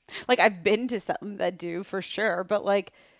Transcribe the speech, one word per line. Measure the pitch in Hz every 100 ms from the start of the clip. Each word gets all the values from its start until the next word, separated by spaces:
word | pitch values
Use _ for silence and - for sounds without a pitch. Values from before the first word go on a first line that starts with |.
| - - -
Like, | 254
I've | 214 180
been | 190 214 247
to | 226
some | - - 208 202
that | 180 185
do, | 170 170 196
for | 190
sure, | - - 214 175
but, | 185 208 196
like | 202 190 - _